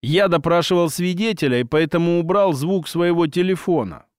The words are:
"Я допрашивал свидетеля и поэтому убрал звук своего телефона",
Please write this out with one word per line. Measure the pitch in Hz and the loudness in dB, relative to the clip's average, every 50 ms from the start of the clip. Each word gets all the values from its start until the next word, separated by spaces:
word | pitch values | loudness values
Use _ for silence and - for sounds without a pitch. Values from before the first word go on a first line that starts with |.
| - | -2
"Я | 120 151 180 202 196 | 0 2 2 2 4
допрашивал | 170 165 143 170 165 175 160 - 185 175 175 160 | 2 2 2 2 2 2 2 2 2 2 2 0
свидетеля | - - 175 180 180 175 214 226 214 160 - 143 123 120 | -2 -2 -2 -2 -2 -2 -2 -2 -2 -2 0 0 0 0
и | 127 | -2
поэтому | 120 - 151 165 156 - 170 170 170 170 175 | 0 0 0 0 0 0 0 0 2 0 0
убрал | 170 160 185 202 202 190 165 | 0 0 2 2 2 2 0
звук | 131 139 165 190 196 156 - | -2 -2 -2 -2 -2 -4 -4
своего | - 170 170 175 175 165 160 | -4 -2 0 2 2 2 0
телефона", | 156 139 175 180 185 190 175 - - 175 156 117 95 78 - - _ _ | 0 0 0 0 0 0 -2 -2 -2 -2 0 -2 -4 -8 -14 -20 _ _